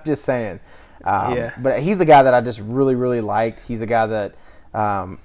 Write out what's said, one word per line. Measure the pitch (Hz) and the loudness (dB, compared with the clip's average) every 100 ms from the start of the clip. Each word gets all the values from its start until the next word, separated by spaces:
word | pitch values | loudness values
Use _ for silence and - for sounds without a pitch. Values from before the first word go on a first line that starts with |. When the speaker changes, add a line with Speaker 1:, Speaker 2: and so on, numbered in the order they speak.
| 156 | -2
Speaker 1:
just | 147 - | -4 -2
saying. | 123 107 85 - - - - | -4 -4 -10 -16 -20 -20 -10
Um, | - 98 - 120 | -2 -2 -2 -4
Speaker 2:
Yeah. | 117 - | -6 -4
Speaker 1:
but | 131 120 | -2 -2
he's | 151 202 | 0 2
a | 160 | 6
guy | 143 | 8
that | 135 | 8
I | 123 | 4
just | 120 113 | 2 -6
really, | 104 127 135 123 | -6 0 0 2
really | 127 120 | 0 -2
liked. | 107 104 113 107 | -2 -2 -2 -4
He's | - 117 | -10 -8
a | 110 | -2
guy | 117 110 | 0 0
that, | 110 98 - - - - | -2 -6 -10 -20 -20 -10
um, | 107 104 98 92 95 | -4 -2 -4 -6 -12